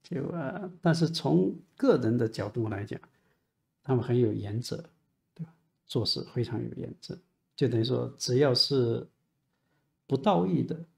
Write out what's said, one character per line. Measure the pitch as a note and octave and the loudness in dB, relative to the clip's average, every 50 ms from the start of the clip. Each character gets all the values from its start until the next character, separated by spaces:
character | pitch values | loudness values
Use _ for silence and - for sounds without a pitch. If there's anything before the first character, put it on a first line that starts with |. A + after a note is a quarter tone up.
| _ | _
就， | - F3 C#3 C3+ | -6 -6 -6 -6
呃， | - E3 E3+ D#3+ E3 - F3+ - F#3 - - | -6 -6 -6 -6 -6 -8 -8 -10 -12 -14 -2
但 | - E3+ D#3+ | 2 2 2
是 | E3 E3+ D3 | 4 2 0
从 | - - - C#3 D3+ F3 F#3 - G3+ - - _ _ | 0 -2 0 2 4 4 4 2 -2 -6 -14 _ _
个 | - - C4+ G3 | 2 4 4 4
人 | C3 A#2+ A2 A#2 | 4 4 2 2
的 | A#2+ A#2 | 2 0
角 | A2 - - G2 G#2 | -2 -2 -4 -6 -4
度 | - A#2+ A2+ G#2+ | -4 -4 -4 -4
来 | G#2+ G2+ G2 | -4 -6 -6
讲， | - - - - _ _ _ _ _ _ _ _ _ _ _ _ _ _ _ | -8 -10 -12 -12 _ _ _ _ _ _ _ _ _ _ _ _ _ _ _
他 | _ - C3 | _ 0 0
们 | A#2+ - | 0 2
很 | - A#2+ B2 | 2 2 4
有 | A#2+ G#2+ | 4 2
原 | G#2+ G#2+ G2+ G2+ G#2 A#2 | 2 -2 -4 -4 -4 -6
则， | B2 - D#3+ E3 E3 - _ _ _ _ _ _ _ _ _ | -4 -6 -8 -10 -10 -16 _ _ _ _ _ _ _ _ _
对 | - E3 | -16 -16
吧？ | - _ _ _ _ _ _ _ | -16 _ _ _ _ _ _ _
做 | _ - B2+ G#2+ | _ -4 -2 -2
事 | - - - - - - | -2 -4 -4 -6 -6 -4
非 | B2+ A#2 | -4 -4
常 | - - - | -2 -4 -6
有 | A#2+ A#2 - | -6 -6 -8
原 | - - - - _ | -10 -10 -12 -12 _
则， | - - - - _ _ _ _ _ _ _ | -14 -14 -14 -14 _ _ _ _ _ _ _
就 | - D3 | 0 0
等 | B2 A#2+ A2+ | 2 2 0
于 | A2+ | 0
说 | B2+ B2+ A#2+ B2 A#2+ - | 0 0 -2 -2 -6 -8
只 | - - - B2 C3 | -8 -4 0 2 4
要 | D3 C#3 B2 | 4 4 4
是 | B2 - - C#3+ C3+ B2 A#2 A2+ A#2+ - - _ _ _ _ _ _ _ _ _ _ _ _ _ _ _ _ _ _ _ | 2 2 2 2 2 2 2 0 -2 -6 -10 _ _ _ _ _ _ _ _ _ _ _ _ _ _ _ _ _ _ _
不 | _ C#3 | _ -4
道 | C3+ - G#3+ F#3+ E3+ F3+ | 0 2 2 2 4 2
义 | F#3+ F3 C#3 - | 2 0 0 0
的 | - E2+ - - _ _ | -2 -4 -8 -10 _ _